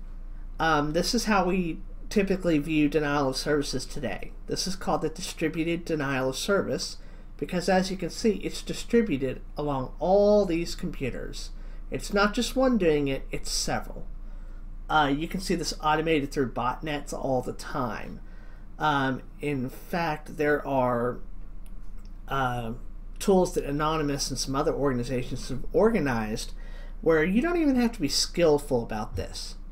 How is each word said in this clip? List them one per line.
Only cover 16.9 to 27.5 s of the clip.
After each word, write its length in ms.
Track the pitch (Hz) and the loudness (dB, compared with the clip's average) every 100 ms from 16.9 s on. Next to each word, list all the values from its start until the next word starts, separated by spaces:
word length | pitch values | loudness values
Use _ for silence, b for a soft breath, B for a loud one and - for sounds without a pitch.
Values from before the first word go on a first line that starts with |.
| 147 - | -6 -6
all 280 | - 135 127 | -4 0 0
the 120 | 117 | -2
time. 680 | 131 - 151 123 85 - - - B B B B - | -6 -6 -4 -4 -4 -8 -10 -12 B B B B -2
Um, 440 | 156 143 131 127 - - | 2 2 2 -2 -6 -8
in 280 | 147 139 127 | -4 -2 -4
fact, 680 | - - 175 165 151 - - | -6 -4 -2 -2 -4 -6 -2
there 280 | 147 143 139 | 2 2 2
are, 540 | 135 123 120 120 120 - - - - - - - - - - - | 2 2 2 0 -2 -6 -8 -8 -10 -8 -8 -8 -8 -8 -10 -4
uh, 460 | 135 127 123 113 117 - - - - | 0 0 0 -4 -6 -8 -10 -10 -4
tools 360 | - 190 180 | 4 6 4
that 100 | 156 | 0
Anonymous 640 | 139 143 156 160 147 135 - | -2 0 2 2 0 0 -2
and 80 | 135 | -2
some 180 | - 135 | -2 0
other 180 | 160 | 0
organizations 760 | 127 139 123 123 127 127 123 - | 2 2 2 0 -2 -2 -4 -4
have 140 | 127 - | -2 2
organized 800 | 156 214 226 139 117 107 113 - - B B B B | 4 6 6 2 0 0 -2 -4 -8 B B B B
where 220 | 156 160 | 4 4
you 180 | 160 202 | 4 4
don't 160 | 330 | 2